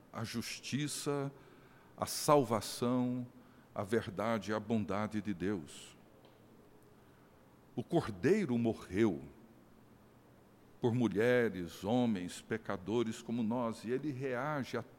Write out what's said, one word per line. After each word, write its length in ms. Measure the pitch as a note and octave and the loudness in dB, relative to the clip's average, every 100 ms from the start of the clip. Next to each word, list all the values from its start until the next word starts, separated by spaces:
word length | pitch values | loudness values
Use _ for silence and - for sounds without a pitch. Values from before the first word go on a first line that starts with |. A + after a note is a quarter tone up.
| - | -14
a 140 | - | -8
justiça, 1080 | A2+ - - - - C#3 D3 - D3 C#3+ C#3 - - - - - - - | -6 -6 -6 -8 -4 -4 -2 -4 -2 -2 -2 -8 -20 -20 -20 -20 -12 -6
a 80 | - | -4
salvação, 1200 | - - D3 A2+ A2 - - A#2+ B2+ B2 B2 A#2+ - - - - | 0 6 6 6 2 0 -2 0 2 0 -2 -6 -12 -20 -20 -12
a 80 | - | -8
verdade, 720 | G2 A2+ G#2 F#2 G#2+ A2+ G2 | 0 0 0 -2 0 0 0
a 60 | A2 | -2
bondade 600 | G#2 A2+ F#2 G2 G#2+ G#2+ | 0 0 0 -2 -2 -2
de 140 | G#2 | -4
Deus. 600 | F2+ F2+ G2+ C#2+ - - - - - - - - - - - - - - - - - - - - | -2 0 -2 -4 -14 -18 -20 -20 -20 -20 -20 -20 -20 -20 -20 -20 -20 -20 -20 -20 -20 -20 -20 -14
O 80 | - | -8
Cordeiro 720 | - E3+ A2+ F#2 B2+ G#3+ D#3+ A#2+ | 0 0 0 2 4 4 4 2
morreu 640 | A#2 G#2 - F#2 A2+ D2 - - - - - - - - - - - - - - - - | 2 0 -2 4 4 4 -6 -18 -20 -20 -20 -20 -20 -20 -20 -20 -20 -20 -20 -20 -20 -4
por 140 | B2 | 0
mulheres, 880 | B2 A2 F#2 A#2+ B2 A#2 F#2 E2+ - | 2 2 4 4 4 2 -2 -8 -6
homens, 560 | F#2+ B2 A#2+ G2 F2+ - | 0 2 2 0 -4 -8
pecadores 800 | - A2 - G2 F#2 A#2 A2+ A2+ | -6 -6 -4 -6 -2 0 0 -4
como 220 | - A#2 | -6 -2
nós, 420 | A2 B2 A#2 A2 | -2 -2 -2 -4
e 60 | G#2 | -4
ele 220 | B2+ D3+ | -4 -4
reage 640 | B2+ C3+ B2 D3 D3 A#2+ A#2+ | -6 -4 -4 -4 -4 -4 -6
a 60 | - | -6